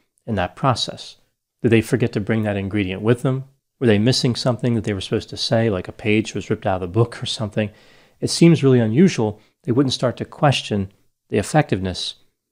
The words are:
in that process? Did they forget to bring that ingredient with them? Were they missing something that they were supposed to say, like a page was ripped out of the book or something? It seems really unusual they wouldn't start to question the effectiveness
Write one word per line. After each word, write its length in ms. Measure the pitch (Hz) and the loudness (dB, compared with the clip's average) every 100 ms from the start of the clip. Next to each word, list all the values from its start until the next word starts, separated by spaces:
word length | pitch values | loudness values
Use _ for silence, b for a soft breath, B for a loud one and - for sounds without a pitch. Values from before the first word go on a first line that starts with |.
| _ _ - | _ _ -6
in 80 | 101 | -4
that 200 | 90 - | -4 -2
process? 600 | 139 120 - - - - _ _ _ _ | -2 -2 -4 -10 -18 -20 _ _ _ _
Did 80 | 120 | 2
they 100 | 113 | 4
forget 300 | - 120 117 | 2 0 0
to 100 | 113 | -2
bring 220 | 98 113 | -2 -2
that 140 | 107 101 | -2 -2
ingredient 440 | 98 104 92 95 | -4 -4 -4 -2
with 220 | 107 123 | 0 0
them? 220 | 139 131 131 _ _ _ | 0 -4 -6 _ _ _
Were 60 | 123 | 2
they 140 | 104 | 4
missing 360 | 113 127 135 117 | 2 2 0 0
something 380 | 131 117 123 | -2 -2 0
that 120 | 113 98 | -2 -2
they 80 | |
were 80 | 101 | -6
supposed 280 | - - - | -4 -6 -6
to 80 | 107 | -8
say, 320 | - 113 113 | -2 0 0
like 180 | 92 - | -2 -6
a 40 | |
page 420 | - 110 107 110 | -6 0 0 0
was 160 | 104 - | -6 -6
ripped 160 | 107 104 | -4 -2
out 120 | 92 | -4
of 40 | |
the 60 | 90 | -2
book 340 | 101 117 - | 0 0 -2
or 60 | - | -10
something? 420 | - 104 - 104 b b b b b | -6 -6 -4 -4 b b b b b
It 120 | 131 | -6
seems 320 | - 170 160 | 4 6 6
really 160 | 135 127 | 6 4
unusual 600 | 113 113 185 - 107 98 b b - | 4 4 4 4 -2 -4 b b -2
they 60 | |
wouldn't 220 | 117 135 | 0 0
start 240 | 113 127 - | 0 -4 -4
to 80 | 117 | -10
question 640 | - 151 131 - 104 98 _ _ _ _ | 0 0 0 -2 -4 -4 _ _ _ _
the 80 | 113 | -4
effectiveness 800 | - 156 147 98 95 90 - - _ _ _ | 0 0 0 -2 -4 -6 -10 -12 _ _ _